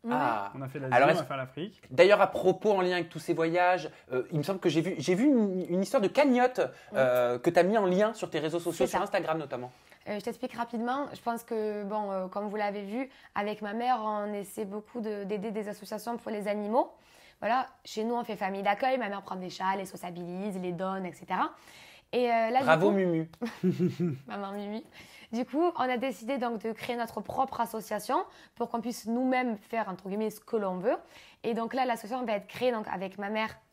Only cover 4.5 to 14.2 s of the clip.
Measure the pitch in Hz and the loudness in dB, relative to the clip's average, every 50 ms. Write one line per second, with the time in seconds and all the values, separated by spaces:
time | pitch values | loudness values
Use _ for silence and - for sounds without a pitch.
4.5 | 196 185 - 180 139 160 151 185 185 - 135 151 185 180 247 302 277 240 214 202 | -2 2 2 4 4 4 2 2 -2 -2 2 2 4 4 6 6 6 6 4 4
5.5 | 185 185 175 - 170 185 196 - - 277 196 180 - - 294 285 247 247 247 254 | 2 -2 -2 0 0 0 0 2 2 2 2 4 4 4 6 6 6 6 6 4
6.5 | 254 - 160 127 - - - - - 131 131 127 123 123 123 120 123 123 - 175 | 4 2 0 0 -2 -12 -18 -4 2 2 4 4 6 4 4 4 2 2 2 4
7.5 | 170 175 175 185 214 226 202 185 180 180 214 220 226 - 180 165 - 160 143 160 | 6 6 4 6 4 4 4 4 4 4 4 2 2 -4 -8 -4 -4 -2 -2 0
8.5 | 151 170 170 175 165 - 175 - - 185 190 202 - 196 160 156 160 160 151 131 | -2 -2 -2 -4 0 0 0 0 2 -2 -2 0 -2 -2 0 0 -2 -2 -2 -6
9.5 | 135 123 123 123 - - _ - - _ _ - 208 208 190 240 233 - - 240 | -6 -8 -8 -10 -12 -18 _ -20 -20 _ _ -8 -8 -6 -6 -8 -8 -6 -10 -10
10.5 | - 226 240 - - 220 226 240 247 277 285 - - - - 233 233 226 233 - | -6 -6 -6 -6 -4 -4 -2 -2 -2 -2 -4 -6 -10 -8 -6 -6 -6 -6 -6 -6
11.5 | 233 220 214 214 208 208 208 196 214 214 208 196 196 190 185 185 185 202 208 214 | -4 -2 -2 -2 -4 -4 -6 -4 -4 -4 -4 -4 -4 -4 -4 -4 -6 -6 -6 -4
12.5 | 196 214 208 202 196 208 202 196 208 247 269 262 - - - - _ - 208 208 | -4 -2 -4 -4 -4 -6 -8 -6 -6 -6 -6 -6 -10 -20 -20 -8 _ -4 -4 -4
13.5 | 214 208 214 208 202 226 240 247 254 226 214 214 214 208 | -4 -6 -8 -8 -6 -4 0 0 0 0 0 -4 -4 -4